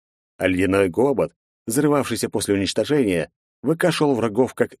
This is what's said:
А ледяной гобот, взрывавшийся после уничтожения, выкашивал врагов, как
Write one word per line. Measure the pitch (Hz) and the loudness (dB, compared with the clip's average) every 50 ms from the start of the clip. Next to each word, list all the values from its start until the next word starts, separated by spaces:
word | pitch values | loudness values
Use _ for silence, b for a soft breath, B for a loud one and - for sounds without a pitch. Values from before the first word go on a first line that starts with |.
| _ _ _ _ _ _ _ - | _ _ _ _ _ _ _ -2
А | 90 92 | -2 0
ледяной | 92 90 95 95 95 98 98 92 | 2 2 2 2 2 2 2 2
гобот, | 80 - 120 143 135 101 82 78 - _ _ _ _ _ _ | 2 0 0 2 2 0 -2 -4 -6 _ _ _ _ _ _
взрывавшийся | - 110 139 147 151 147 143 123 - 117 101 - - | -4 -2 0 2 2 2 0 0 -2 -4 -4 -4 -4
после | - 113 98 - 101 | -4 -4 -2 -2 0
уничтожения, | 98 98 87 - - 107 - 147 151 131 104 90 85 76 - _ _ _ _ _ _ - | 0 0 -2 -2 -2 -2 0 0 0 2 2 0 0 -2 -6 _ _ _ _ _ _ -4
выкашивал | 123 160 165 170 175 156 - 156 147 139 | -4 -2 0 0 0 0 0 0 0 2
врагов, | 113 113 113 101 117 131 110 - | 0 -2 0 0 0 0 0 0
как | - 120 113 - - | -2 -4 -4 -4 -6